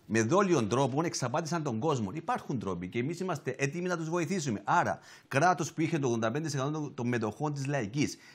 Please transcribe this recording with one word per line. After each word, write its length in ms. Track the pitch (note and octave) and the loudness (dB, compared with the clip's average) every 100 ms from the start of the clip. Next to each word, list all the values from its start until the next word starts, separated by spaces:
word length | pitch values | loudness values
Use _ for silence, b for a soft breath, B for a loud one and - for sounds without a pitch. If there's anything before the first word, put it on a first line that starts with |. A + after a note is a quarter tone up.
| - | 0
με 160 | A2 | 2
δόλιον 480 | A2+ F3+ G3 D3+ G#2 | 4 4 4 4 4
τρόπο 340 | A#2+ C#3 C3+ | 2 2 2
εξαπάτησαν 600 | E3+ - B2 D3+ D#3+ E3+ | -2 -2 -2 -2 -2 -4
τον 160 | D3 A2 | -2 0
κόσμο. 320 | D#3 C3 G2 | 0 0 0
Υπάρχουν 460 | D#3 G3 B3 - C3+ | -4 -4 -4 -4 -4
τρόποι 280 | F#2+ F2 F2+ | -4 -4 -4
και 120 | A#2 | -4
εμείς 200 | C3 F3 | -2 -4
είμαστε 360 | F#3 D#3 C3 - | -4 -4 -6 -2
έτοιμοι 300 | C#3 E3+ F3+ | -2 -2 -2
να 100 | E3+ | -2
τους 120 | D#3+ | -2
βοηθήσουμε. 520 | F3 D3+ F#3+ C#3+ G2+ | -2 0 -2 -2 -2
Άρα, 360 | - E3+ A#2 - B B - | 2 2 2 -2 B B -4
κράτος 460 | C3+ F3 F3+ D#3+ | 2 4 4 -2
που 80 | - | -2
είχε 180 | D#3+ E3 | 0 2
το 80 | C3+ | 2
ογδόντα 240 | A#2 A2+ | 2 0
πέντε 140 | C#3 D#3 | 0 -2
τοις 80 | |
εκατό 180 | C#3 C#3 | -2 -2
των, 220 | D#3 D3 | -2 -6
των 140 | - A#2+ | -4 0
μετοχών 460 | A#2+ G#2+ - D3+ | 0 0 -2 -2
της 120 | C#3+ C3+ | -2 -2
Λαϊκής 520 | C#3+ G2+ C3+ B2 - B | -2 -2 0 0 -2 B